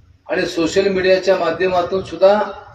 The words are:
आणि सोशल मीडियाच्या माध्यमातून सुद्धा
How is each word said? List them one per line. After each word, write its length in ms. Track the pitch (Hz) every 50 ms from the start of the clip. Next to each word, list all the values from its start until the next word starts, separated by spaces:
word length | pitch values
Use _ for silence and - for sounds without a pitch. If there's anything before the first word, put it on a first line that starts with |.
| _ _ _ _ _ -
आणि 180 | - 180 175 165
सोशल 400 | - 170 165 156 - 196 190 196
मीडियाच्या 480 | 190 185 180 190 190 185 - - 190
माध्यमातून 680 | - 170 160 - - 185 185 180 175 175 175 190 190 185
सुद्धा 360 | - 165 156 185 190 208 214 202 202 - - - -